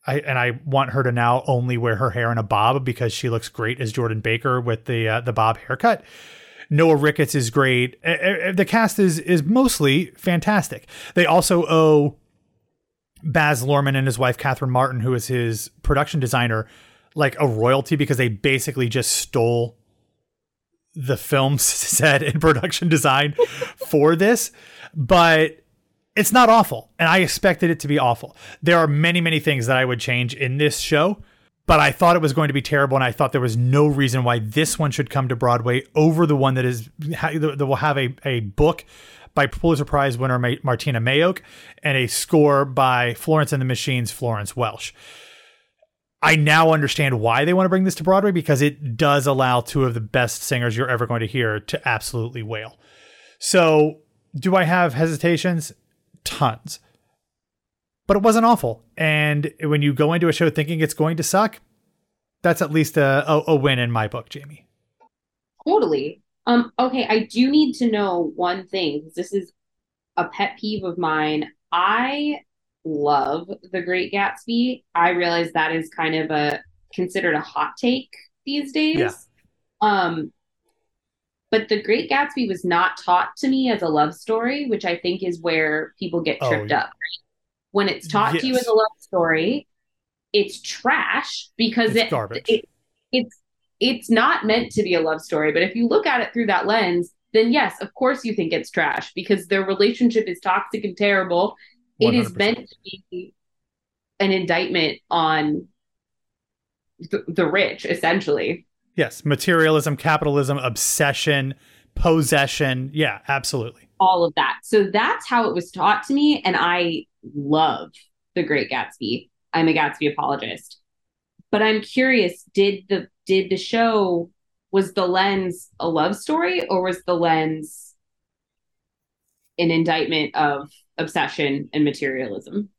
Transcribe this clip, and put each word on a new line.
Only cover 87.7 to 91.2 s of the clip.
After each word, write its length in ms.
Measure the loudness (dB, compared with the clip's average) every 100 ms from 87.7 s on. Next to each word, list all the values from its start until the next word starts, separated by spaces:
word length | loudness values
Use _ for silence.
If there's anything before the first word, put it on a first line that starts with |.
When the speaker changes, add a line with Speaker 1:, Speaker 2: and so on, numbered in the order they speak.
Speaker 2:
When 180 | -2 0
it's 200 | -4 -4
taught 240 | 0 0
to 120 | 0
you 100 | 0
Speaker 1:
Yes. 80 | -2
Speaker 2:
as 40 | 2
a 60 |
love 160 | 2 2 _
story, 720 | -6 -2 0 0 0 -4 -8 _ _ _ _ _ _
it's 280 | -2 -2 -6
trash 920 | -14 -6 -2 -2 -2 -6